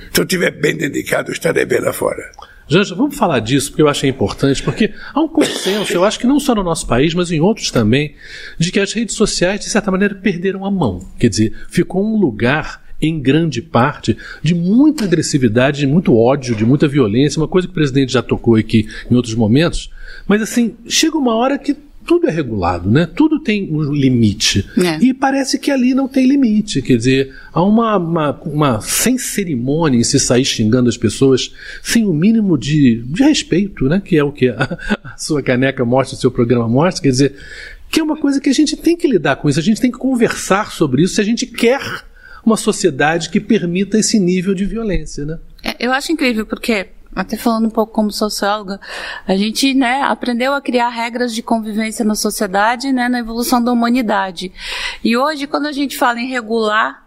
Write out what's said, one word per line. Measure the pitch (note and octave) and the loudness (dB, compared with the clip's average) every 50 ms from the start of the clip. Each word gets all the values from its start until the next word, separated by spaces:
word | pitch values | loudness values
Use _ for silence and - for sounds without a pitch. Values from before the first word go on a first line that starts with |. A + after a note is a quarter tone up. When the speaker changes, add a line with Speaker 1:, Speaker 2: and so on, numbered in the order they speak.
| - - | -8 -4
Speaker 1:
Se | - - | -2 0
eu | F3 | 0
tiver | D3 F#3+ E3+ F#3 - | 0 0 -2 -2 -2
bem | - - C#3 D3+ - | -2 -2 -2 -2 -2
dentro | D#3+ D#3 C#3+ - | -2 -4 -4 -4
de | B2+ - | -6 -4
casa, | - - - C3+ - | -2 -2 -2 -2 -4
eu | - | -6
estarei | - - - - - - | -4 -2 0 0 0 0
bem | B2 - A#2 | 0 0 -2
lá | - - - | -2 -2 -4
fora. | - - - - - - - - - - - - - - | -2 -4 -4 -4 -6 -10 -14 -18 -20 -20 -20 -20 -16 -4
Speaker 2:
Janja, | - C#3 F#3+ G3+ D#3+ F3+ | 0 2 2 2 0 -2
vamos | F3 C4+ D4 - | -2 -2 -2 0
falar | - A3 F#3 D3+ A#2+ | 0 0 0 0 0
disso, | G#2+ A2 C#3 C#3 C3 - | 0 0 0 0 -2 -2
porque | - - D3+ | 0 2 2
eu | |
acho | D3 C#3+ - - | 2 2 2 0
importante, | C3+ A#2+ - G#2 - - - - C#3 C3+ - - | -2 0 0 -2 -4 -2 0 0 0 0 0 -2
porque | D#3 B2 - - - - - - - - | -2 -2 0 0 -2 -2 -6 -14 -6 -2
há | C#4 | -2
um | D#4+ | -2
consenso, | D#4 - D#4 - - - - - F#3 G3 G#3+ F#3 - G3+ | 0 2 0 0 0 -2 -4 -4 -2 -2 -2 -2 -2 0
eu | F3 F#3 | 0 2
acho | G#3+ G#3+ | 0 0
que | - - | 0 0
não | A#3+ C#4+ D4 | 2 2 2
só | - - A#3+ | 2 0 0
no | G#3 F#3+ | 0 0
nosso | F3 D#3+ - - | -2 -4 -4 -2
país, | - A#2+ A#2+ C#3+ E3+ D#3+ | 0 2 2 2 2 0
mas | F3+ F3+ E3 | -2 -2 -2
em | F3+ D3 | 0 2
outros | D#3 G3+ A3+ - - - | 2 2 2 0 -4 -2
também, | - C3 A2+ G#2 A#2+ C#3 D3+ D3 - - - - - - - - - | 0 0 2 2 2 2 0 -2 -8 -14 -20 -18 -18 -16 -16 -10 -6
de | - E3 F3+ | -4 -2 0
que | - G3+ | 0 0
as | G3 F#3+ | 0 -2
redes | - G#3+ A#3 F#3+ - | -2 -4 -4 -4 -2
sociais, | - G#3+ - - - E3+ F3+ G#3 G3+ | 0 0 0 0 0 0 0 0 -2
de | - E3+ | -4 -4
certa | - G#3+ - G3 | -2 -2 0 0
maneira, | F#3+ F#3 G#3 G3+ G3+ | 0 0 0 0 -2
perderam | - - A3 F3 E3+ F3 F#3+ F#3 F#3+ F#3+ | -2 -4 -2 -2 -2 -4 -4 -4 -4 -4
a | G3 | -2
mão. | G3+ F#3 D#3 G#2+ F2+ F2+ - - - - | -2 0 0 0 -2 -4 -8 -14 -2 0
Quer | - A#2 | 0 2
dizer, | F#2+ G#2 A2 A2 - - - - | 2 2 0 0 -2 -6 -10 -4
ficou | - F3 E3 - - F#3 G3+ | -2 -2 -2 0 -2 -2 -2
um | A3 A3 G#3+ | 0 0 0
lugar, | G3 C#3 G#2 F#2+ A2+ B2 C#3+ D#3 - - - - - - - - | 0 0 0 0 0 0 0 -2 -4 -6 -12 -16 -16 -14 -6 -4
em | D3+ D#3 E3 D#3 | -2 -2 -2 0
grande | A#2+ C3 C#3+ D#3+ E3+ D#3+ B2+ A#2+ | 2 2 2 2 2 0 -2 -4
parte, | - - - A#2 B2+ C#3+ C#3+ - - - G#2+ - - - - - | -4 0 2 2 2 2 -2 -2 -2 -4 -4 -4 -6 -16 -10 -4
de | - D3+ F3 | -2 0 0
muita | E3+ E3+ F3+ G#3 B3 D4 D#4 D4 D4 A3+ | 0 2 2 4 4 4 4 2 0 0
agressividade, | F3 E3 D#3+ C#3+ - - C#3+ B2+ A#2 G#2+ B2 B2+ C#3+ D3 C#3+ | 0 0 0 0 0 0 2 2 2 4 4 2 2 2 0
de | D3 | 0
muito | C3 C#3+ F#3+ - - A#2 | 2 2 2 4 4 4
ódio, | A2 A2+ A#2+ C#3 C#3+ B2+ B2 A#2 | 4 4 4 2 0 -2 -4 -2
de | G#2 A2 | 0 2
muita | A#2 C#3+ D3 E3 | 2 4 4 2
violência, | D3 C3+ D3 B2 G2+ G2+ B2 C#3+ D3 - D#3+ | 2 2 2 2 2 2 2 2 2 0 -2
uma | D3+ | -2
coisa | D3 - F#3 F3+ | 0 0 0 0
que | F3+ | -2
o | - | -2
presidente | E3 D3+ C3+ B2+ C#3 C3+ A#2+ B2 | -2 -2 0 2 0 2 2 2
já | A#2+ A2+ | 0 0
tocou | - A#2 - - A#2 A2+ | 0 -2 0 2 4 4
aqui | A2 A2 - - A2+ G#2+ - - - - - | 4 2 2 2 0 0 0 -6 -10 -4 0
em | B2 | 0
outros | B2 A#2+ A2+ A2 | 0 0 0 -2
momentos, | A#2+ A2+ G#2 A#2 C#3+ E3+ D#3+ - - - - - - - - - - - | 0 2 4 4 4 2 2 0 -4 -6 -8 -14 -16 -16 -16 -16 -8 -2
mas | - G3 G#3+ | 0 0 0
assim, | A3 - - B3 A#3+ A3 - - - | 0 0 0 0 0 0 -2 -8 -8
chega | - - - - D#4+ D4+ | -4 0 2 2 2 2
uma | D#4 C4+ A#3+ A3+ | 0 0 2 2
hora | A3 A#3+ C4+ C#4+ C#4+ | 2 2 0 0 -2
que | - - C#4+ - - - - - - | -2 -4 -4 -4 -8 -20 -20 -8 0
tudo | - E4+ F4 E4 | 2 2 2 2
é | C4+ | 2
regulado, | D#3 E3 D3 A#2 A2 G2+ F2 F2 F2 E2+ E2+ G2 | 0 -2 -2 -2 -2 -2 -2 -2 -2 0 2 2
né? | A2 D3 F3 | 4 4 2
Tudo | - - - D4+ D#4 D#4 - | 2 2 2 2 2 2 0
tem | - - G#3+ G3+ G3 - D#3 | 0 0 -2 0 -2 -2 -2
um | D3 D#3 C#3 | -2 -2 -2
limite. | D3 D3 C3+ C3 B2+ A#2+ A2+ G#2 F#2+ - - - - G2 - - - | 0 2 2 4 4 4 4 2 2 0 -2 0 0 0 -2 -2 0
Speaker 3:
É. | - F3+ F3 D#3 D#3 A#3 | 0 0 0 2 2 2
Speaker 2:
E | C4 | 2
parece | C4 - - C4+ C4+ C#4 C4+ C4 - | 2 2 0 0 2 0 0 -2 -2
que | - - D4 | -2 -2 0
ali | C#4 C4 A#3+ B3+ C4+ | 0 2 2 2 2
não | C4 C4+ | 0 0
tem | B3 - C4 C4 | 0 2 2 4
limite. | B3+ C#4+ C#4+ C4 A3 G#3+ G#3+ - - - C#3 - | 4 4 4 4 4 2 2 0 0 -2 -2 0
Quer | - C3 | 2 2
dizer, | A2+ A2+ C3 C3 C3+ C3+ - - - - - | 2 4 2 2 2 0 -2 -6 -16 -16 -4
há | - D#3+ F3+ | 0 2 2
uma, | G3+ G#3+ A#3 A#3 A3 G#3+ | 4 4 4 2 2 0
uma, | F#3+ E3+ E3 E3+ E3+ D3+ C#3+ - - - | 0 0 0 0 0 0 -2 -2 -4 -6
uma | D#3+ C#3+ D3+ D#3 C#3 A#2 G#2 | -4 0 0 2 2 2 0
sem | - - - - - A3+ C4 | -2 -4 -2 0 0 0 0
cerimônia | B3 - - - - G3+ E3+ D3 A#2 A#2+ C3 C#3+ D#3+ E3+ D3+ B2+ | 0 -2 -4 -4 -4 -4 -2 -2 -2 -2 -2 0 2 2 2 4
em | A#2 A#2 | 2 2
se | - - C3 | 2 2 2
sair | - - B2+ B2 C3+ | 2 2 2 2 2
xingando | - - - A2 G#2+ A#2 B2+ B2 | 2 0 0 2 2 4 4 4
as | A#2+ A2+ | 2 2
pessoas | - - G#2+ - - C3+ C3+ C3 A#2 - - - - - - - - | 0 0 -2 0 2 4 4 4 4 0 -4 -10 -14 -18 -16 -16 -10
sem | - - - A#3 A3 | -2 0 2 2 2
o | G3+ D#3+ | 2 2
mínimo | D3 E3+ A3 A3+ A3+ G#3 F#3+ E3 C3 | 2 4 4 4 4 2 2 2 0
de, | A2 C3+ D#3 D3+ C#3 B2 A2+ A2+ A#2 | 0 2 2 4 6 4 4 2 -2
de | B2+ D#3 G#3+ C4+ | -2 0 2 4
respeito, | D#4 D4 - - - D3+ F3 G#3 G3 - - C3 C3+ | 4 4 2 0 0 0 0 0 -2 -2 -2 0 0
né? | E3 G3+ G3 | 0 0 0
Que | - F3 D3 | 0 2 2
é | C#3+ | 2
o | C#3+ | 0
que | C#3+ - B2+ B2 | 0 0 0 0
a, | G#2+ A#2+ A#2+ - F3 - - - G#3 - - | 2 0 -4 -4 -6 -6 -4 -4 -4 -4 -4
a | C3 - | -8 -14
sua | - - - D#3 C#3+ | -10 -6 -4 -4 -2
caneca | B2 - B2+ B2 C3 C3+ C3+ - B2 | 0 0 0 2 2 0 0 0 0
mostra, | A#2 B2 C3+ C3 - C#3 | 2 2 2 0 0 -2
o | A#2 | 0
seu | - B2+ | 0 0
programa | - - A#2+ A#2 B2+ A#2+ A#2 | 2 2 2 2 2 2 2
mostra. | A2 A#2 C3 D#3+ F#3 E3+ - | 2 2 2 2 2 0 0
Quer | - C#3 | 0 0
dizer, | B2+ B2+ C#3+ C3+ - - - - - - - - - - - - | 2 2 2 0 0 -4 -16 -18 -18 -18 -18 -18 -18 -18 -8 -4
que | - D#4 | -2 0
é | D#4+ | 0
uma | D4+ D4+ | 0 -2
coisa | D#4 - C#4+ C4+ C#4 | 0 0 0 0 0
que | - D4 | 0 2
a | B3 | 2
gente | - D4+ - D4+ | 2 2 0 0
tem | - - D#4+ E4+ | -2 0 0 0
que | E4+ - | 2 2
lidar | D#4 A#3 E3+ D3 D3 - | 2 2 2 2 0 0
com | - - D3+ | 0 0 0
isso, | C3 D#3+ | 0 2
a | D#3 | 2
gente | G3 A3 - | 2 2 2
tem | - B3+ | 2 0
que | - | 0
conversar | - - C4 C4 A3+ A#3 F3 - - - - F#3+ G3+ G#3+ - - | -2 -2 -2 0 2 2 0 0 -2 -2 -2 0 0 -2 -4 -2
sobre | - E3+ C#3 B2 C#3 | -2 0 2 2 2
isso | E3+ F#3+ - | 2 2 2
se | - | 0
a | G#3 | 0
gente | G3+ A#3+ - C4+ | 0 0 -2 -4
quer | - - - - A3+ C4 C4+ - - C#3+ - - - - - - - - - - | -6 -2 0 2 2 2 0 -2 -8 -10 -12 -14 -18 -20 -20 -20 -20 -18 -4 0
uma | A3+ A3 | 0 0
sociedade | G3 - A3 F#3+ - - E3+ C3+ B2+ C#3+ D3+ E3 E3+ E3 - | 2 2 -2 0 0 0 0 0 2 0 2 0 0 -2 -2
que | - G3+ | -2 -2
permita | - - A3 F#3+ F3 F3 E3+ F#3 G3 G3 - | 0 2 0 0 0 0 -2 -2 0 0 0
esse | A3 G#3 - - G#3+ | 0 2 2 2 2
nível | F3+ F3 F#3 F#3 F3 G3 G3 | 2 2 2 0 0 -2 -2
de | F3+ G3+ | -2 -2
violência, | G3 - A3+ A3+ G#3 F3 D#3+ D#3 - - - C#3+ | -4 -4 -4 -4 -4 -4 -4 -6 -8 -8 -8 -8
né? | D3+ E3 D#3+ - - - - - | -8 -8 -10 -14 -18 -16 -10 -8
Speaker 3:
É, | - - - - | -8 -6 -4 -2
eu | A#3+ | -2
acho | C4 C#4 C#4+ - | -2 -2 -2 -2
incrível, | E4 D4+ C#4+ B3+ A#3 G#3+ G#3+ | -2 0 0 0 0 -2 -4
porque, | - A#3+ - - - A3+ G3 F3+ - - - - - - | -6 -8 -6 -2 -2 -2 -2 -4 -6 -12 -20 -20 -10 -6
até | F3+ F#3 - A3 | -6 -6 -6 -6
falando | G#3+ - A#3+ A3+ A3+ A3+ | -4 -2 -2 0 0 0
um | A3 | 0
pouco | G#3+ A3+ G#3+ A3 | 0 -2 -2 -2
como | A3 - G#3+ G#3 | -2 -2 -2 -2
socióloga, | G3+ - G#3+ G#3 - - G#3+ G3 G#3 G#3+ G#3 F#3 G3 G3 - - - - - - - - - | -2 -2 -4 -4 -2 -2 -2 -2 -2 -4 -6 -8 -12 -12 -12 -14 -14 -12 -12 -12 -14 -8 -4
a | - F#3 | -2 0
gente, | G3 G3+ A3 G#3+ - - C#4 C4 | 0 0 -2 0 0 0 2 2
né, | C4+ C4+ A#3 B3+ C#4 C#4 | 2 2 2 0 0 0
aprendeu | - A3+ - - A#3+ A#3+ A#3 B3 C4+ C#4+ | -2 -2 -2 -4 -4 -2 0 0 0 -2
a | C#4 | -2
criar | C#4 - A#3+ A#3+ A#3 A#3+ | -2 -2 0 0 0 -2
regras | A#3+ A#3 A#3 A#3+ A#3 A#3+ B3 A#3+ A3 | -2 -4 -6 -6 -4 -4 -4 -4 -4
de | A3+ | -6
convivência | - - A#3 A3+ G#3+ A3 G#3 G#3+ A3 A3 G#3+ - A3+ | -4 -2 -2 -2 -2 -4 -4 -4 -4 -4 -4 -2 -2
na | G#3+ G#3+ | -2 -2
sociedade, | - - G#3+ G3+ - A3 G3 F#3 G3 G#3 A3+ B3 A#3 C4+ C#4 | -2 -2 -4 -4 -4 -4 -2 0 0 0 0 0 -2 -2 -2
né, | C4 B3 A#3+ B3 | -2 0 0 0
na | B3 | -2
evolução | A#3+ A#3+ A3 A3+ A#3 A#3+ A#3+ B3+ A#3+ A#3 | -2 -4 -6 -6 -6 -2 0 2 2 2
da | B3 | 2
humanidade. | B3 A#3 A#3 A#3 A#3+ C4 A#3+ G#3 A3 G3 F#3+ F#3+ F#3 - F#3 F#3 - - - - - - - - - - - | 2 2 2 2 2 0 0 0 0 -2 -2 -4 -6 -8 -10 -12 -12 -12 -12 -10 -8 -8 -8 -8 -6 -4 -2
E | A3 A#3 | 0 2
hoje, | A#3+ C4+ D4+ D#4 C#4 C#4+ | 2 0 0 -2 -4 -6
quando | C#4 - D4 C#4+ | -4 -4 -4 -4
a | D4+ | -4
gente | C#4+ C#4 C#4+ B3+ - | -4 -4 -4 -4 -2
fala | - D4 B3 A#3 A#3 | 0 0 0 0 0
em | A#3+ C4 | -4 -6
regular | C4 B3 A3+ G#3 A#3 A3+ A3 G#3+ G#3 A3 A#3 C4 C4+ - _ | -6 -6 -4 -2 -2 0 0 0 2 0 0 -2 -4 -8 _